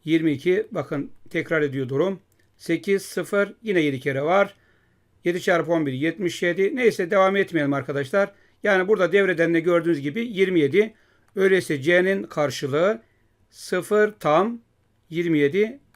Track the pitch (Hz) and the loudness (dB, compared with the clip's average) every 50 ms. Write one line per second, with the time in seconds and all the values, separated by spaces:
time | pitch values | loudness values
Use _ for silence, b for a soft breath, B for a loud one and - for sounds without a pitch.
0 | - 151 160 165 160 160 147 131 127 175 180 196 220 - - 175 139 - 160 143 | -4 0 0 2 2 2 0 0 0 0 0 0 -2 -4 -6 -8 -6 -6 -6 -6
1 | 143 - - - - - - 170 151 - 170 160 151 143 127 139 135 123 135 139 | -8 -8 -12 -20 -14 -8 -6 -6 -4 -2 -2 0 0 0 -2 -4 -6 -4 -2 -2
2 | 165 196 196 170 _ _ _ _ _ _ _ _ - - 120 220 - 202 196 196 | 0 -2 -2 -6 _ _ _ _ _ _ _ _ -6 -4 -4 -4 -2 -2 -2 -2
3 | 190 - - 196 170 - - 202 202 196 - _ - 220 196 175 156 147 135 131 | -4 -6 -8 -8 -6 -2 -2 -2 -2 -2 -4 _ -6 -2 0 0 2 0 0 -2
4 | 127 143 135 135 143 160 180 202 202 190 - _ _ _ _ _ _ _ _ _ | -4 -4 -4 -2 0 2 2 2 2 0 -4 _ _ _ _ _ _ _ _ _
5 | _ _ _ _ - 170 170 175 170 196 180 170 156 151 175 165 156 143 131 127 | _ _ _ _ -4 -4 -4 -2 0 2 2 2 2 0 0 0 0 -2 -2 -2
6 | 143 160 165 - 196 170 165 - - 175 175 175 190 202 - 254 254 220 - - | -2 -4 -2 -2 -4 -6 -4 -2 -2 -2 0 0 0 -2 0 2 2 2 2 0
7 | 190 165 196 196 190 190 196 196 190 190 175 165 147 139 139 139 127 - 147 143 | -2 0 2 2 4 4 2 0 0 0 0 -2 0 0 -2 -2 -4 -4 -4 -6
8 | 143 127 - 196 202 196 - b b b b b b 208 196 185 185 190 214 190 | -4 -2 0 0 0 -2 -4 b b b b b b 0 2 2 2 2 2 2
9 | 185 170 160 202 196 185 180 151 165 165 170 165 160 175 175 170 160 170 170 143 | 2 2 4 4 2 2 2 2 2 2 2 2 2 2 2 2 2 2 0 0
10 | 139 147 143 220 233 247 220 170 190 185 185 165 147 135 135 190 214 220 - b | -2 -4 -4 -6 -6 -4 -2 0 0 2 2 2 2 2 4 2 0 0 -2 b
11 | b b b b b b b 196 190 196 190 185 - - 160 139 127 156 175 180 | b b b b b b b 0 2 4 4 2 0 0 -4 -4 0 2 2 4
12 | 180 185 196 196 202 - - 165 147 139 127 - - 135 131 147 170 196 226 226 | 4 2 0 -2 -4 -6 -4 -2 -2 -2 -4 -4 -6 -4 -2 0 0 0 -2 -4
13 | - _ _ _ _ _ _ _ _ _ _ - - - - 180 170 - 208 214 | -8 _ _ _ _ _ _ _ _ _ _ -20 -10 -6 -4 -4 -2 0 2 2
14 | 214 214 208 - - 151 147 165 190 226 233 233 - _ _ _ _ _ _ _ | 2 0 -2 -2 0 2 2 2 2 0 -2 -8 -14 _ _ _ _ _ _ _
15 | _ - 160 165 175 170 165 151 147 143 143 190 208 226 269 285 _ _ _ | _ -10 -6 -4 -2 0 2 2 2 2 2 0 -2 -2 -4 -8 _ _ _